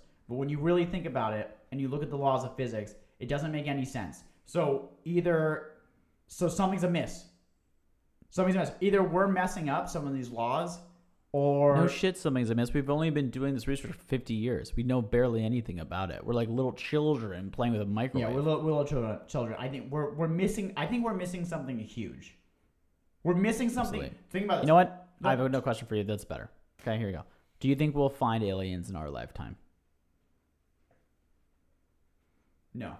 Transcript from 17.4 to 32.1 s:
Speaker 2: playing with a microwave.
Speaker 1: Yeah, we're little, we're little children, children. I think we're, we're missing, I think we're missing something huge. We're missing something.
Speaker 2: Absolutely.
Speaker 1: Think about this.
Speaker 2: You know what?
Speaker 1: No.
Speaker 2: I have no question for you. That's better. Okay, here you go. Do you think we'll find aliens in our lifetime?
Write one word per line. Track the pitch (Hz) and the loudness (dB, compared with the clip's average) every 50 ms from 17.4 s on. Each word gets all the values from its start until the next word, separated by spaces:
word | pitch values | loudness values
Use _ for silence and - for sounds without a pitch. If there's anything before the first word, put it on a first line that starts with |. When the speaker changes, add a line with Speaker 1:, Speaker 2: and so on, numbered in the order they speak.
| 95 95 | -8 -6
Speaker 2:
playing | - - 120 120 117 | -4 -2 0 0 2
with | 107 104 | 0 0
a | |
microwave. | 101 104 110 123 131 - 131 117 110 | 0 0 0 0 0 0 0 0 0
Speaker 1:
Yeah, | 123 | 0
we're | 135 | 0
little, | 147 156 156 151 156 | 0 0 0 0 0
we're | 156 | 0
little | 151 147 143 | 2 0 0
children, | 143 147 131 113 110 104 - - | 0 0 0 0 -2 -4 -6 -8
children. | - - 143 117 110 110 - | -6 -4 -4 -2 -2 -4 -6
I | 123 131 | -6 -6
think | 139 131 - 131 | -6 -8 -8 -6
we're, | 139 151 147 143 139 | -4 -4 -4 -2 -2
we're | 147 165 160 | -2 0 0
missing, | 160 175 190 202 - 226 190 190 - | 2 2 2 2 0 0 -4 -4 -4
I | 139 151 | -4 -2
think | 165 240 240 233 | 0 0 0 0
we're | 226 202 | 0 -2
missing | 185 180 180 180 180 170 | -2 -4 -4 -6 -6 -6
something | 170 165 143 135 131 127 113 | -4 -4 -4 -4 -4 -6 -6
huge. | 107 107 - 120 104 - 65 65 - - - _ _ _ _ _ _ _ _ _ _ _ _ _ _ _ _ _ - | -6 -8 -8 -8 -8 -8 -10 -12 -18 -20 -20 _ _ _ _ _ _ _ _ _ _ _ _ _ _ _ _ _ 0
We're | 160 175 | 0 2
missing | 175 196 220 226 226 254 233 | 4 4 2 2 2 0 0
something. | - 247 233 208 - - | 0 0 -2 -2 -2 -4
Speaker 2:
Absolutely. | 139 135 - - - - | -6 -8 -10 -14 -12 -8
Speaker 1:
Think | - 190 208 | -6 -4 -2
about | 202 180 - | 0 0 2
this. | 139 | 4
Speaker 2:
You | 151 | 8
know | 160 | 8
what? | 175 185 180 - - - - _ - - | 8 8 6 2 -10 -18 -20 _ -4 0
Speaker 1:
No. | 135 | 0
Speaker 2:
I | 131 | 2
have | 123 131 135 | 2 2 2
no | 131 131 | 0 0
question | 123 - 113 - 120 - | 0 0 -2 -2 -4 -4
for | 110 | -2
you. | 107 101 | -2 0
That's | 101 107 101 - | 0 -2 -4 -6
better. | - - 65 - - - - _ _ _ - - | -8 -10 -10 -10 -12 -18 -20 _ _ _ -10 -6
Okay, | 127 110 110 | -4 -2 -2
here | 113 98 | -2 -4
you | 92 | -4
go. | 82 - - - _ _ _ _ - | -6 -10 -14 -20 _ _ _ _ -4
Do | - | 0
you | 135 139 | 2 2
think | 135 156 151 139 | 2 2 0 2
we'll | 143 139 135 | 2 2 0
find | 139 - - 117 113 113 107 | 2 2 0 2 2 2 0
aliens | 98 95 95 95 95 90 90 87 92 | 0 -2 -2 -2 -4 -4 -6 -6 -6
in | 95 | -8
our | 78 78 73 | -8 -8 -8
lifetime? | 71 58 58 - - - 67 58 - - - - _ _ _ _ _ _ _ _ _ _ _ _ _ _ _ _ _ _ _ _ _ _ _ _ _ _ _ _ _ _ _ _ _ _ _ _ _ _ _ _ _ _ _ _ _ _ _ _ | -8 -8 -10 -10 -10 -12 -12 -12 -12 -16 -18 -20 _ _ _ _ _ _ _ _ _ _ _ _ _ _ _ _ _ _ _ _ _ _ _ _ _ _ _ _ _ _ _ _ _ _ _ _ _ _ _ _ _ _ _ _ _ _ _ _